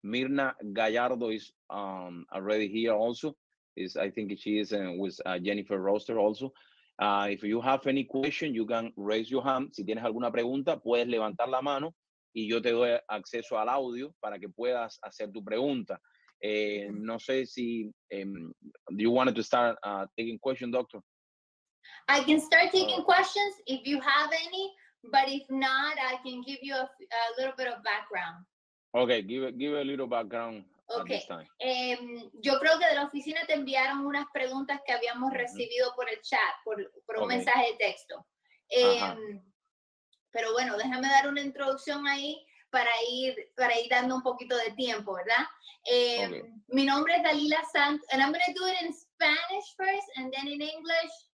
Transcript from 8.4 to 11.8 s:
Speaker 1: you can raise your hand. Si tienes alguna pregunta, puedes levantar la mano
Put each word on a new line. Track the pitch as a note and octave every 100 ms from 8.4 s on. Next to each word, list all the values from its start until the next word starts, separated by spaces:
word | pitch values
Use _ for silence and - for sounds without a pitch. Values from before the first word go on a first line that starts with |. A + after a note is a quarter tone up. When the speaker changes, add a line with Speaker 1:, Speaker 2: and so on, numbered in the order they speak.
| D#3
Speaker 1:
you | A2+ A2
can | A#2 A2+ -
raise | G2+ A2 A2+
your | C3
hand. | C3 C3 C#3+
Si | -
tienes | G2+ A2
alguna | A#2 A2+ B2
pregunta, | A2+ A#2+ C3+ C#3 D3
puedes | A2+ A#2+ A#2+
levantar | A#2 G#2+ F#2+ A#2+
la | C3
mano | C#3 C#3